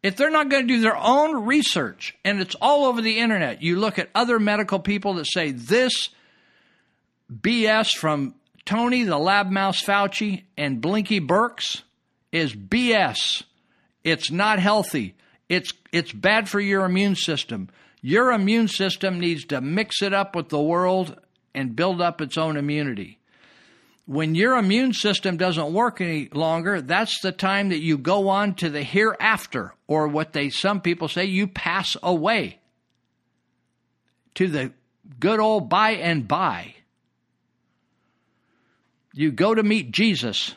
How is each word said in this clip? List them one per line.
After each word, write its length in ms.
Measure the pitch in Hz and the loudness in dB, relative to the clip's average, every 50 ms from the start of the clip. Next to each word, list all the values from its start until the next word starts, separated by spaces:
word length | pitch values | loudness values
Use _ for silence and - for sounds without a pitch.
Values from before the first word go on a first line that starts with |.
If 140 | - 196 190 | -2 -2 0
they're 140 | - 277 311 | 2 0 2
not 180 | 311 311 302 269 | 4 2 2 2
gonna 180 | 277 269 254 | 2 2 2
do 140 | 240 254 233 | 2 2 4
their 160 | 226 220 220 | 4 2 2
own 480 | 143 - 214 254 285 302 311 311 254 208 | 2 4 4 6 6 4 2 0 -2 0
research, 720 | 226 269 302 - - - 180 139 104 - - - - - _ _ | 2 2 2 2 2 0 0 -2 -2 -6 -10 -14 -14 -14 _ _
and 160 | 190 202 196 | -2 0 0
it's 140 | 190 185 - | -2 -4 -4
all 320 | - - 262 294 294 285 | 0 2 4 4 4 4
over 160 | 262 240 233 | 2 2 0
the 160 | 226 220 220 220 | 0 0 0 2
internet, 440 | 233 226 220 190 160 127 107 - | 2 2 2 0 0 -2 -4 -2
you 140 | 151 165 175 | -2 0 0
look 220 | 190 214 214 196 - | 2 0 0 0 -2
at 120 | 175 - _ | -6 -2 _
other 240 | 208 240 240 240 226 | 0 2 2 2 2
medical 400 | 208 208 208 208 208 196 196 190 | 2 2 2 0 0 0 -2 -2
people 360 | - 196 208 202 196 202 190 | 0 -2 -2 -2 -2 -2 -4
that 120 | 170 151 | -2 -4
say 240 | - - 185 165 147 | -4 -2 -2 -2 -2
this 580 | 135 123 117 120 196 240 254 254 - - - - _ _ _ _ _ _ _ _ _ _ _ _ _ _ _ _ _ _ _ _ _ _ _ _ | -4 -6 -2 2 2 4 4 2 0 -2 -4 -6 _ _ _ _ _ _ _ _ _ _ _ _ _ _ _ _ _ _ _ _ _ _ _ _
B 380 | 127 110 - 202 240 240 220 | -18 -6 -2 -2 0 2 2
S 260 | 214 214 220 220 - | 4 4 2 2 0
from 420 | - - - 156 151 143 139 127 - _ _ _ _ _ _ | -2 0 0 0 0 0 -2 -4 -6 _ _ _ _ _ _
Tony 380 | - 202 220 233 240 254 254 | -4 -2 0 0 2 2 0
the 160 | 240 190 165 143 | 0 0 0 0
Lab 320 | 156 180 196 202 202 185 | 2 2 2 2 2 2
Mouse 320 | 190 196 196 196 185 - | 0 0 0 0 0 -2
Fauci 640 | - - 202 202 202 196 - - 214 208 190 180 - _ _ | -2 0 2 2 2 0 -2 -2 -2 -2 -4 -6 -8 _ _
and 240 | - 147 143 135 117 | -6 -4 -4 -4 -2
Blinky 380 | 113 160 196 214 208 - 220 196 | -2 0 0 0 0 0 0 -2
Burks 640 | 156 131 175 202 226 240 - - - - - - - _ _ _ _ _ _ _ _ _ | 2 2 2 2 2 0 -2 -6 -8 -6 -6 -8 -12 _ _ _ _ _ _ _ _ _
is 240 | - 165 160 139 107 | -2 -2 -2 -2 -4
B 380 | 104 98 92 - 233 247 240 | -10 -6 -2 0 0 2 2
S. 500 | 226 208 185 131 107 - - - - - - _ _ _ _ _ _ _ _ _ _ _ _ | 4 2 2 0 0 -2 -4 -4 -4 -6 -8 _ _ _ _ _ _ _ _ _ _ _ _
It's 260 | 160 160 156 - - | -2 -2 0 -2 -6
not 300 | 151 175 202 214 214 196 | -2 0 2 2 2 2
healthy. 560 | 180 208 214 214 185 - - 143 107 92 - _ _ _ _ _ _ _ | 2 2 2 2 0 -2 -4 -4 -4 -4 -10 _ _ _ _ _ _ _
It's, 240 | 170 180 180 - - _ _ - | -2 -2 -2 -4 -12 _ _ -4
it's 220 | - 143 165 - | -2 -2 -2 -2
bad 360 | - 107 - 190 214 220 214 196 | -10 0 2 2 4 2 0 0
for 120 | - 202 | -2 -2
your 240 | 202 196 196 196 190 | 0 2 2 2 2
immune 320 | 185 180 185 202 202 190 | 2 2 2 2 2 2
system. 520 | 156 - - 156 139 - - 117 101 92 95 _ _ _ _ _ _ | 0 -2 -2 -2 -4 -4 -6 -8 -8 -8 -10 _ _ _ _ _ _
Your 300 | - 127 156 214 247 254 | -4 0 2 4 4 4
immune 380 | 247 214 190 196 220 233 226 214 | 2 2 2 2 2 2 2 0
system 500 | - - 196 190 170 - - 190 185 175 | 0 -2 -2 -2 -2 -2 -4 -4 -2 -2
needs 280 | 175 170 170 147 131 | -2 -2 -2 -4 -4
to 140 | - 143 135 | -4 -4 -4
mix 400 | 127 139 165 202 220 220 - - | -2 -2 -2 -2 -2 -2 -4 -4
it 120 | 196 196 196 | -2 0 0
up 220 | 196 196 190 - | 0 -2 -2 -4
with 120 | 175 160 - | -6 -6 -2
the 100 | - 147 | -2 0
world 580 | 147 156 170 175 180 180 185 190 185 156 - - _ _ _ _ _ _ | 0 2 2 2 2 2 2 0 -2 -4 -8 -18 _ _ _ _ _ _
and 220 | _ 135 135 127 113 | _ -6 -6 -6 -2
build 260 | 113 170 190 185 170 | 0 0 0 0 0
up 200 | 175 170 170 - | -2 -2 -2 -4
its 180 | 160 127 - 165 | -8 -6 -4 -2
own 180 | 160 160 156 | -2 -2 -2
immunity. 640 | 147 143 147 147 151 147 139 120 101 95 80 - _ _ _ _ _ _ _ _ _ _ _ _ _ _ _ _ _ _ | -2 -2 -2 -2 -2 -2 -4 -4 -8 -10 -12 -16 _ _ _ _ _ _ _ _ _ _ _ _ _ _ _ _ _ _
When 300 | - 135 147 160 156 160 | -6 -4 -2 0 0 2
your 200 | 165 208 247 262 | 2 4 4 4
immune 360 | 247 208 190 202 233 262 262 | 4 4 4 2 2 2 0
system 440 | 214 - - 208 196 - - 190 180 | 0 0 0 0 -2 0 -2 -4 -2
doesn't 360 | 160 185 185 170 156 156 147 | 0 0 0 0 -2 -2 -2
work 280 | 165 202 240 240 - - | 0 0 0 0 0 -4
any 280 | 185 170 160 151 135 - | -4 -4 -4 -4 -6 -6
longer, 480 | - 143 160 160 165 165 165 190 208 180 | -4 -2 0 0 0 0 0 -2 -2 -2
that's 400 | 135 127 170 190 226 220 - - | -2 -2 0 0 0 -2 -4 -4
the 120 | - 190 | -4 -6
time 380 | 185 - 196 190 196 196 202 196 | -4 -2 -2 0 0 0 0 0
that 100 | 180 156 | -2 -2
you 180 | 156 165 156 139 | 0 0 0 0
go 300 | 127 156 190 202 196 196 | 2 0 0 2 2 2
on 260 | 190 196 208 202 185 | 2 2 0 0 -2
to 140 | - 175 160 | -2 -4 -4
the 120 | 147 147 | -4 -6
hereafter, 920 | 139 - - 196 214 220 202 - - 220 220 190 - - - 127 98 - - _ _ - | -8 0 2 2 2 2 2 2 0 0 0 0 -4 -6 -6 -6 -6 -6 -12 _ _ 0
or 180 | 147 156 151 | 0 2 2
what 260 | 151 147 156 156 156 | 2 0 -2 -2 -2
they, 180 | - 151 143 143 | -2 -4 -4 -2
some 300 | - - - 196 208 196 | -4 -2 0 0 0 0
people 280 | 190 175 170 170 165 151 | 0 -2 -2 0 -2 -6
say, 160 | - 175 185 | -2 -2 -2
you 240 | 196 185 190 208 190 | 0 0 0 0 0
pass 480 | 190 - - 175 170 196 185 - - - | -4 -4 -4 -2 -2 -2 -2 -4 -6 -4
away 580 | - 170 180 165 151 165 233 220 156 92 - _ _ _ _ _ _ _ _ _ _ _ _ _ _ _ _ _ _ _ _ _ _ _ _ _ _ _ _ _ _ _ _ _ _ _ _ | -2 0 0 0 2 0 0 0 -2 -4 -10 _ _ _ _ _ _ _ _ _ _ _ _ _ _ _ _ _ _ _ _ _ _ _ _ _ _ _ _ _ _ _ _ _ _ _ _
to 120 | - 185 | 0 0
the 260 | 190 147 147 131 131 - _ _ _ _ _ _ 196 135 120 | 0 0 -2 -4 -6 -8 _ _ _ _ _ _ -20 -10 -2
good 220 | 139 190 226 214 | 0 0 2 4
old 280 | 214 220 220 208 156 113 | 2 2 2 2 0 0
by 240 | 170 190 214 220 | 2 2 4 2
and 360 | 220 180 156 170 165 151 117 98 | 0 0 -2 -2 0 -2 0 -2
by. 460 | 147 170 185 160 101 87 - - - - _ _ _ _ _ _ _ _ _ _ _ _ _ _ _ _ _ _ _ _ _ _ _ _ _ _ _ _ _ _ _ _ _ _ _ _ _ _ _ _ _ _ _ _ _ _ | -2 0 0 -2 -2 -4 -10 -14 -20 -20 _ _ _ _ _ _ _ _ _ _ _ _ _ _ _ _ _ _ _ _ _ _ _ _ _ _ _ _ _ _ _ _ _ _ _ _ _ _ _ _ _ _ _ _ _ _
You 200 | - 139 151 156 | -4 -2 -2 -2
go 220 | 123 - 175 208 226 | 2 2 2 2 2
to 80 | 220 214 | 2 2
meet 260 | 208 214 220 151 120 | 2 0 0 -2 -4
Jesus. 640 | 110 - 214 226 190 123 120 117 98 - - - - | 0 2 2 2 2 0 -2 -4 -4 -4 -6 -6 -10